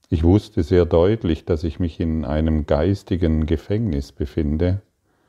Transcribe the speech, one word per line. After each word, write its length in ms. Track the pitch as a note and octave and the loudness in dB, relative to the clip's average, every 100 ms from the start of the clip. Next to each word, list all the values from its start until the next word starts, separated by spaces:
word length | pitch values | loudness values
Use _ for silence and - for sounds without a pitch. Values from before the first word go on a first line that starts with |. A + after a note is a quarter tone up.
| _ | _
ich 140 | E2 | 2
wusste 400 | E2 G#2 - - | 4 4 2 -4
sehr 220 | E2 F#2 E2 | 2 2 4
deutlich, 600 | E2+ F2+ A2 - D#2+ - | 4 2 0 -2 -4 -2
dass 180 | E2 | -4
ich 160 | E2 - | -4 -4
mich 200 | F2 - | -4 -4
in 260 | E2+ D#2+ C2+ | -4 -4 -2
einem 400 | D#2 D#2+ D#2 C#2+ | -2 0 0 0
geistigen 800 | C#2+ F2 G2+ - F2+ F2 D#2 D#2 | 0 0 -2 -2 -2 0 0 0
Gefängnis 680 | D#2+ - G#2 A#2 C#2+ C#2 | -2 -4 -4 -2 -4 -6
befinde. 680 | - D2 - D2+ D2+ F2+ G2 - _ _ _ | -8 -6 -4 -2 0 -2 -2 -6 _ _ _